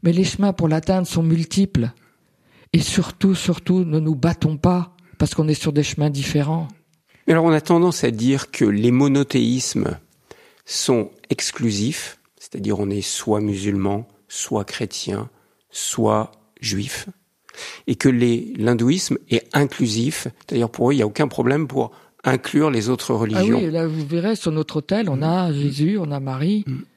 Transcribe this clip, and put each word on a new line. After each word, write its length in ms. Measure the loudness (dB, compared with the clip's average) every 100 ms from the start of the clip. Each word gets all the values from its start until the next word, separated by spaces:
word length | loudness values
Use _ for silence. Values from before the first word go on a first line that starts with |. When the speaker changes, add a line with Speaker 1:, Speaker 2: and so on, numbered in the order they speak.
Speaker 1:
Mais 80 | 2
les 100 | 2
chemins 300 | 2 2 0
pour 160 | 2 2
l'atteindre 400 | 2 2 0 0
sont 160 | 0
multiples. 640 | 2 2 0 0 2 2 -2 -4 _ _ _ _ _ _ _
Et 60 | 0
surtout, 540 | 2 0 -2 0 2
surtout, 500 | 2 0 -2 0 0
ne 140 | 2 0
nous 160 | 0
battons 420 | 2 0 2 -2 2
pas 380 | 2 2 -2 _ _ -4
parce 160 | -2
qu'on 140 | 0 0
est 60 | 0
sur 120 | 0
des 100 | 0
chemins 280 | 0 0 -2
différents. 580 | -2 -2 0 0 -2 -6 -12 _ _ _ _ 2
Speaker 2:
Mais 60 |
alors, 140 | 4 6
on 60 |
a 80 | 2
tendance 440 | 4 4 4 2
à 80 | -2
dire 400 | 2 2 2 -2
que 120 | 0
les 280 | 2 4 4
monothéismes 1040 | 4 4 4 2 2 2 0 -2 -2 -2 -4 _ _ _ -20 _ _ -10
sont 440 | -6 0 0 0 -10 -8
exclusifs, 920 | -6 -4 -4 -2 0 -2 -4 -10 -16 _ _
c'est-à-dire 400 | -16 -10 -4 -2
on 120 | -2
est 100 | -4
soit 380 | -4 -6 0 0
musulman, 680 | 0 -2 -2 0 0 -2 -6 _ _
soit 360 | -10 -4 -4
chrétien, 680 | -4 -8 -8 -8 -8 -8 -8 _ _ _ _
soit 600 | -10 -8 0 2 2 0 _ _ _
juif, 480 | -6 -6 -6 -10 -12 -18 _ _ _ -18 -16 -14 -4
et 80 | 2
que 120 | 2
les, 460 | 4 2 2 -2 -4
l'hindouisme 640 | 0 2 2 2 0 -4 -2
est 160 | -2 0
inclusif, 760 | 0 0 0 -2 0 -2 -4 -10 -12 -6
c'est-à-dire 220 | -2 -2
pour 180 | 0 0
eux, 60 |
il 20 | 2
n'y 60 |
a 40 | 0
aucun 220 | 0 -2
problème 400 | 0 0 0 0
pour 220 | -2 -4 -6 _ _
inclure 460 | 0 0 0 0 2
les 180 | 2 0
autres 240 | -2 -2
religions. 460 | -2 0 2 2 2
Speaker 1:
Ah 40 | 0
oui, 40 |
là, 160 | -2 -2
vous 200 | -4 -4
verrez, 280 | -2 -2 -2
sur 140 | -2
notre 260 | -2 -4 -6
autel, 320 | -4 -2 -2
on 100 | -2
a 300 | 0 0 0
Speaker 2:
Mm. 40 |
Speaker 1:
Jésus, 440 | 0 -2 0 0 0
on 120 | -4
a 100 | -6
Marie. 440 | -6 -4 0 0 -2
Speaker 2:
Mm. 80 | -8 -10